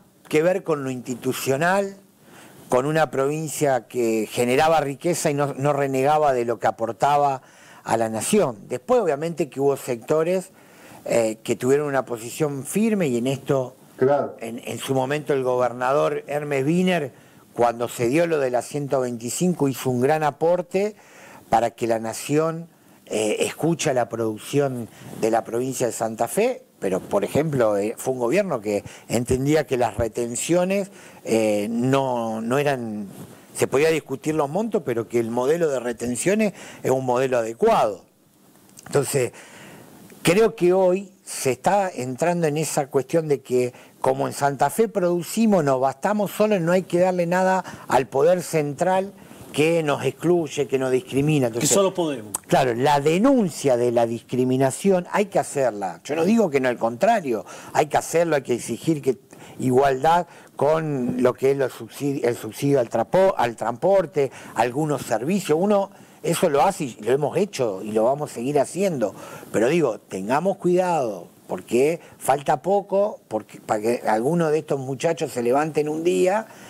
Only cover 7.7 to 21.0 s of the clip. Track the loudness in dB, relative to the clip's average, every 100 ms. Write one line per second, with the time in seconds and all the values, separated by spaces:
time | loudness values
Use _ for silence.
7.7 | -14 -2 0 0 -2 0 2 2 -4 -8
8.7 | -8 0 2 2 0 -2 -4 -4 0 0
9.7 | 0 -4 -6 0 0 2 -2 -4 -16 -20
10.7 | -20 -20 -14 -2 0 0 -2 -6 -2 2
11.7 | 2 2 -2 -4 -8 -10 -4 -4 -4 -6
12.7 | -2 0 0 0 0 -2 -2 -2 -2 -2
13.7 | -10 -20 0 2 2 0 -8 -12 -10 -10
14.7 | -8 -2 -2 0 -2 -2 0 0 0 0
15.7 | 0 0 2 0 -2 -6 -6 -2 -2 0
16.7 | 2 2 0 -4 -10 -20 -20 -10 0 0
17.7 | 0 -4 -2 0 2 2 0 0 -2 -4
18.7 | -6 -2 -2 -2 -4 -8 -2 0 2 0
19.7 | 0 -2 0 2 2 0 0 2 0 0
20.7 | -2 -2 -6